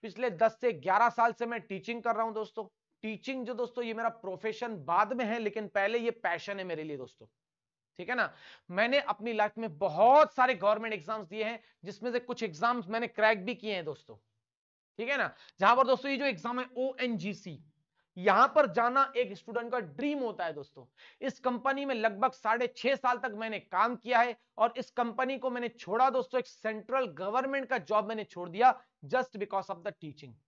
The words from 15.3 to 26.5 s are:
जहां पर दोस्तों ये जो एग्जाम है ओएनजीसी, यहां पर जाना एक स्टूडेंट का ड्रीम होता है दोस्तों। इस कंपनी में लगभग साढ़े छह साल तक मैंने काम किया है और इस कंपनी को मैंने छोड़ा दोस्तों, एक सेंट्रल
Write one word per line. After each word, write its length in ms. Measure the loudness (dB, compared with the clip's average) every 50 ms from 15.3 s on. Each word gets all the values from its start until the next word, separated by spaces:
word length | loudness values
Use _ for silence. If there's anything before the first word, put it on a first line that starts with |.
| -4 -12 -20 -20 _ _
जहां 160 | 6 6 8
पर 100 | 8 6
दोस्तों 240 | 4 4 2 2 -4
ये 60 | -2
जो 80 | 0 0
एग्जाम 360 | -2 -2 -2 -6 -6 -4 -4
है 80 | -6 -6 -6
ओएनजीसी, 880 | -4 -4 -4 -2 -4 -4 -2 -2 -4 -4 -6 -8 -8 -12 -16 -16 -16 -18 _ _ _ _ _ _ _ _ _ _
यहां 320 | 0 4 4 8 8 6 6
पर 180 | 8 6 4
जाना 460 | 6 4 2 2 4 4 4 2 4 2
एक 200 | -2 -2 -2 -4
स्टूडेंट 360 | -14 -14 -6 -6 -6 -4 -2 -4
का 60 | -4
ड्रीम 400 | -4 -6 -8 -4 -2 -2 0 0
होता 260 | -2 -4 -4 -4 -6
है 80 | -6 -6
दोस्तों। 320 | -8 -12 -14 _ -20 -20 _ _ _ -20 -20 -16 _
इस 180 | -6 -6 -6 -2
कंपनी 460 | _ -2 -2 0 0 0 0 0 -2
में 100 | -2 -2
लगभग 380 | 0 0 0 0 2 0 -2 -2
साढ़े 340 | -2 _ 0 0 0 0
छह 280 | -4 -4 -2 0 0 0
साल 240 | 2 2 0 0 0
तक 140 | -2 -6 -6
मैंने 240 | -6 -6 -6 -6 -8
काम 380 | -10 _ 0 2 2 2 0
किया 220 | -4 _ 2 4 4
है 180 | 4 2 0 _ _ _ _ 0
और 160 | 0 0 0
इस 140 | -2 -10 -8
कंपनी 480 | _ -2 -2 -2 0 -2 -2 -2 -2 -4
को 120 | -4 -4
मैंने 180 | -4 -4 -6 -6
छोड़ा 420 | -8 -10 -8 -4 2 4 4 4
दोस्तों, 280 | 4 2 -2 0 -2 -4
एक 80 | -4
सेंट्रल 680 | -4